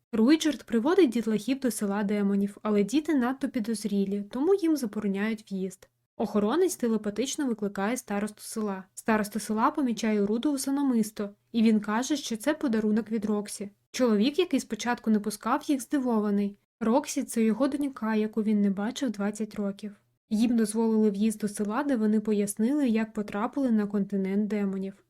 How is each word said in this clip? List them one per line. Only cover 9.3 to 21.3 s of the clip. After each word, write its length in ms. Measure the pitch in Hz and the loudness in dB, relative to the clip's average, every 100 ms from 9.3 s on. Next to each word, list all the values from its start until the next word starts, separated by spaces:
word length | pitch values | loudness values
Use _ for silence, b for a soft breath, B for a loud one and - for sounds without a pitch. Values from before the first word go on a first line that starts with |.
| 220 | -4
села 300 | - 214 247 | -4 0 0
помічає 520 | 302 262 226 226 214 | 0 -2 0 0 2
у 40 | 202 | 2
Рудеуса 460 | 226 302 277 277 | 0 0 0 0
намисто, 580 | 277 277 240 214 - 202 202 _ | 0 2 2 0 -2 -10 -10 _
і 100 | 233 | 2
він 180 | 220 214 | 4 4
каже, 360 | 208 220 254 294 | 2 -2 0 -2
що 200 | - 226 | -2 -4
це 180 | 285 | 0
подарунок 560 | 302 302 220 214 214 220 | 0 0 0 2 0 0
від 140 | 226 | -4
Роксі. 460 | 208 208 208 - 202 _ _ | -2 -2 -4 -10 -12 _ _
Чоловік, 480 | - 247 214 233 285 | 0 2 4 2 2
який 220 | 359 262 | 0 0
спочатку 500 | - 220 233 240 - | -2 -6 -4 -2 2
не 100 | 214 | 0
пускав 440 | 208 - 220 277 302 | 0 -6 -2 -2 0
їх, 160 | 277 | -2
здивований. 760 | - 302 247 226 208 202 202 202 _ - | 0 -2 2 0 2 0 -2 -6 _ -6
Роксі — 420 | 220 254 294 - | 2 2 0 -4
це 180 | 233 - | -4 0
його 260 | 220 214 277 | 2 2 0
донька, 460 | 285 285 - 220 | 0 -4 -4 -2
яку 280 | 220 214 214 | 0 0 -2
він 180 | 214 208 | 0 2
не 100 | 202 | 2
бачив 400 | 190 208 262 269 | 0 -4 -2 -4
двадцять 440 | 208 202 208 214 | -2 -4 -4 -6
років. 420 | - 202 196 208 208 _ _ - | -4 -6 -6 -12 -16 _ _ -4
Їм 260 | 214 240 233 | 0 2 2
дозволили 540 | 214 220 226 220 214 | 2 2 2 4 2
в'їзд 280 | 196 220 | 2 0